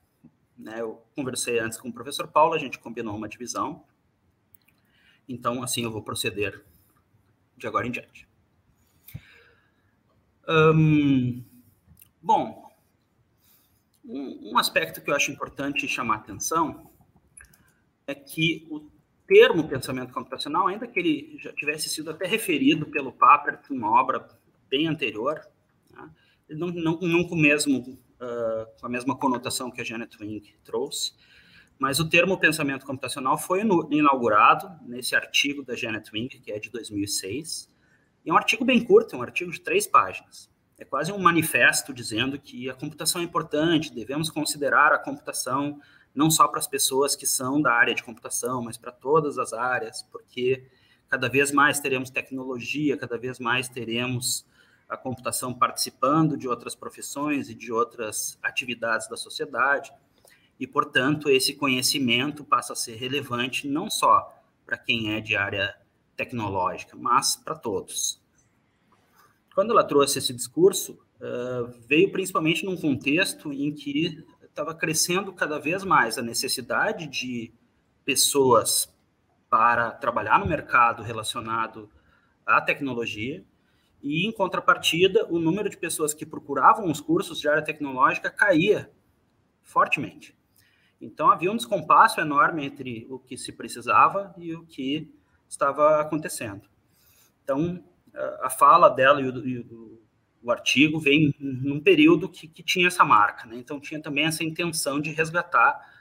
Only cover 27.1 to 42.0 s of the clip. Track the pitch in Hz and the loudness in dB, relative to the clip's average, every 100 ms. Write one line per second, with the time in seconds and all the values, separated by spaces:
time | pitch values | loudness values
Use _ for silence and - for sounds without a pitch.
27.1 | 170 175 175 147 147 147 127 123 - _ | 2 2 2 4 4 2 0 -2 -18 _
28.1 | _ 123 120 113 110 110 _ 123 123 127 | _ -10 -4 -2 -4 -8 _ -8 -4 -4
29.1 | 131 139 123 - - 127 117 120 113 113 | -2 0 -2 -4 -6 -8 -8 -10 -8 -12
30.1 | - 104 107 - _ - 113 143 - - | -12 -12 -12 -14 _ -8 -6 -6 -6 -8
31.1 | - _ - _ - _ _ 135 131 160 | -10 _ -20 _ -20 _ _ -2 0 2
32.1 | 170 185 185 170 160 143 135 - 131 127 | 2 2 2 0 0 -2 -4 -8 -10 -8
33.1 | 143 131 160 - 185 220 175 151 147 147 | -4 0 -2 0 0 2 2 2 4 4
34.1 | 135 117 107 123 156 - 160 120 123 123 | 4 4 6 8 6 0 -16 -14 -10 -2
35.1 | 127 - - 143 143 131 113 120 107 - | -2 0 0 0 -4 -8 -8 -6 -6 -8
36.1 | 107 123 - - 104 107 117 104 104 101 | -8 -8 -10 -10 -10 -8 -12 -8 -6 -4
37.1 | - 95 120 160 - - _ _ _ _ | -6 -6 -8 -8 -12 -12 _ _ _ _
38.1 | _ - 185 - 226 247 247 233 202 - | _ 0 2 2 0 2 2 8 6 6
39.1 | 135 120 - 175 147 - 180 202 123 95 | -6 -8 -8 -8 -10 -2 -2 4 4 4
40.1 | 92 _ - - _ _ _ - 135 160 | -6 _ -20 -20 _ _ _ -8 -4 -4
41.1 | 202 180 170 - 127 139 160 - 127 | 2 4 4 2 4 4 4 -4 -12